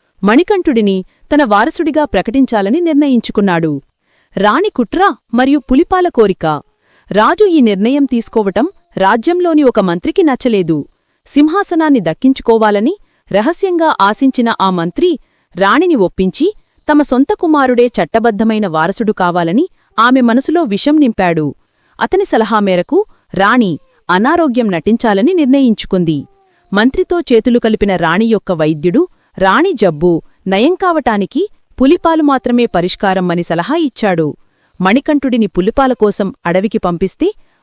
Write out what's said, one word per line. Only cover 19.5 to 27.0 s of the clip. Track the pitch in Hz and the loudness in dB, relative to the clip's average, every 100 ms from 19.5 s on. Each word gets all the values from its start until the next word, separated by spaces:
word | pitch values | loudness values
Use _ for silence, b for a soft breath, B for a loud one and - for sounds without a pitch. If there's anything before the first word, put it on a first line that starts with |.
| 214 370 _ _ - | 0 -2 _ _ 0
ఆమె | 233 262 | 2 4
మనసులో | 240 240 294 339 | 2 0 0 -2
విషం | 269 202 285 302 | -2 -2 0 2
నింపాడు. | 262 214 180 160 147 - _ _ _ - | 2 0 -2 -2 -4 -8 _ _ _ -8
అతని | 226 381 | -2 -2
సలహా | 392 226 214 220 | 0 0 0 0
మేరకు | 196 180 175 349 427 _ _ | 0 0 0 -2 -2 _ _
రాణి | - 202 247 202 139 - _ - | -2 2 2 0 -4 -10 _ -4
అనారోగ్యం | 185 247 349 311 233 220 | 0 2 2 0 0 -2
నటించాలని | 170 202 226 233 196 269 | -2 -2 0 0 0 2
నిర్ణయించుకుంది. | 370 269 277 254 208 - 185 165 147 - _ _ _ _ | 2 2 2 2 0 -2 -2 -2 -4 -8 _ _ _ _
మంత్రితో | 196 254 370 | 0 0 0